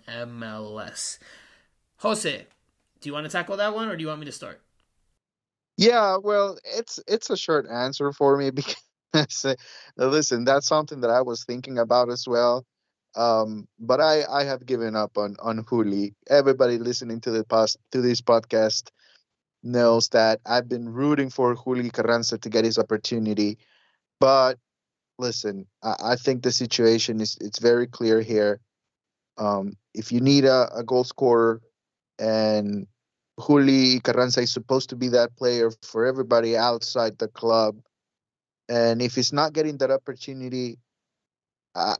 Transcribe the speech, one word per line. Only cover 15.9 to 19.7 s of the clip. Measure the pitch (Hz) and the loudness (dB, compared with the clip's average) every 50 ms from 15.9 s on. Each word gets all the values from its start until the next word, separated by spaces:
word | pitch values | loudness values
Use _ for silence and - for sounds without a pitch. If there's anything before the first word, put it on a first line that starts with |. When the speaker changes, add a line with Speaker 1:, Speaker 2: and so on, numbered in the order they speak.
| 98 101 101 101 - _ _ - | 0 -2 -2 -4 -6 _ _ 2
Speaker 2:
Everybody | 135 143 135 139 135 127 131 123 120 113 | 4 4 4 4 4 4 4 2 2 0
listening | 117 123 120 - 127 117 113 113 - | -2 -4 -6 -6 -6 -8 -10 -8 -6
to | 120 | -4
the | 113 113 110 | -2 -2 -2
pos-, | - 113 113 113 107 - - _ _ - | 0 2 2 2 2 0 -6 _ _ -4
to | 131 | 0
this | 123 123 120 113 | 0 2 0 0
podcast | - - 117 113 113 - - 113 110 110 - - - - _ _ _ _ _ _ _ _ _ _ _ _ _ _ - | 2 2 2 2 2 0 0 2 2 2 0 -2 -8 -12 _ _ _ _ _ _ _ _ _ _ _ _ _ _ -8
knows | 120 | -4